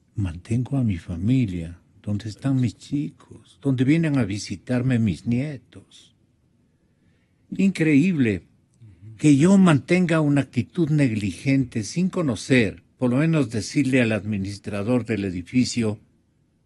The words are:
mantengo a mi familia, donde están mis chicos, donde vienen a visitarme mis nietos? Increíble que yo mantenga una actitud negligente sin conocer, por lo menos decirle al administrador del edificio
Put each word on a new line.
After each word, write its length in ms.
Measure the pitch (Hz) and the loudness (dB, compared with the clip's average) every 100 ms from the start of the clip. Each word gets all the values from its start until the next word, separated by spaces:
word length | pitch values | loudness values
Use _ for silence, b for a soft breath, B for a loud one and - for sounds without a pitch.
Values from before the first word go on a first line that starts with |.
| _ | _
mantengo 640 | - 90 85 - 117 120 139 | -6 -6 -6 -4 -4 -2 -2
a 60 | |
mi 160 | 117 85 | -2 -2
familia, 840 | - 85 101 131 110 90 82 85 _ _ | -6 -4 0 0 0 -4 -10 -14 _ _
donde 260 | 101 101 107 | -6 -6 -8
están 320 | - 139 135 | -8 -2 0
mis 160 | 117 - | -2 -4
chicos, 800 | - 143 - - - - _ _ | -8 -6 -6 -12 -20 -20 _ _
donde 200 | 139 127 | -2 0
vienen 360 | 131 165 160 135 | 2 2 2 0
a 60 | 98 | 0
visitarme 760 | 104 - 98 - 123 127 117 | -4 -8 -10 -4 -2 0 2
mis 260 | 113 80 120 | 0 -2 -2
nietos? 920 | 120 151 131 _ - - - _ _ _ _ _ _ _ _ _ _ _ _ _ _ - - | -2 -4 -10 _ -20 -20 -20 _ _ _ _ _ _ _ _ _ _ _ _ _ _ -10 -2
Increíble 840 | 190 180 160 139 185 156 117 92 - _ _ _ 110 - 107 110 | 0 2 2 4 4 2 0 -2 -6 _ _ _ -20 -20 -20 0
que 200 | 151 139 | 4 6
yo 180 | 175 196 | 6 6
mantenga 600 | 185 147 - 180 170 165 | 6 4 2 2 2 2
una 220 | 147 143 | 2 0
actitud 480 | 135 123 - - 147 | 0 -4 -4 -2 0
negligente 920 | 151 135 101 101 - 135 135 123 117 | 2 2 0 -4 -4 -2 0 0 -6
sin 260 | 101 170 185 | -6 -2 -2
conocer, 720 | 185 151 101 - 127 98 80 _ - | -2 -2 -4 2 2 2 -4 _ -4
por 140 | 123 | -2
lo 60 | 127 | 0
menos 340 | 165 160 117 | 2 0 0
decirle 500 | 113 - 151 131 131 | -4 -4 -2 0 2
al 120 | 117 | 2
administrador 920 | 107 101 101 98 101 104 101 104 123 110 | -2 -4 -6 -6 -10 -10 -6 -2 -2 -2
del 200 | 104 98 | -4 -4
edificio 720 | 87 87 127 113 123 110 104 _ _ _ _ _ _ | -6 -4 -2 0 -2 -4 -4 _ _ _ _ _ _